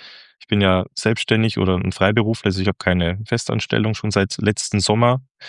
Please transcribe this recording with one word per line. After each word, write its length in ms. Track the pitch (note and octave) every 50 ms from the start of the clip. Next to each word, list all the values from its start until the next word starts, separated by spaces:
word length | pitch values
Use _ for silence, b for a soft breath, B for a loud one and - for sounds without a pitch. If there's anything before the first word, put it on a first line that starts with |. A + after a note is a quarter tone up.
| B B B B B B B B
Ich 100 | - _
bin 120 | G#2+ G2+
ja 240 | G2+ F#2+ F#2 F#2 F#2 - _
selbstständig 640 | - - A2 A2+ - - - A#2 A2 A2 A2 - -
oder 180 | G2 F#2+ F#2
ein 160 | F2+ F#2 F#2
Freiberufler, 540 | - - G2 G2 G#2+ A#2 G#2 G#2+ A2+ - -
also 140 | G2+ F#2 F#2+
ich 80 | F#2+ G2+
hab 100 | - -
keine 400 | - F#2 F2+ F2+ E2+ E2+ F2+ G2+ A2
Festanstellung 720 | - A#2+ A#2 - - A2+ A2 - - A2+ A2 G#2+ A2 G#2+
schon 160 | - - G#2+
seit 260 | G#2 G2+ G2 - - -
letzten 420 | G#2 G#2 G#2 - - - - G#2
Sommer. 420 | - - G#2+ A2+ A#2+ A#2+ B2+ C3 C3 _ _ B B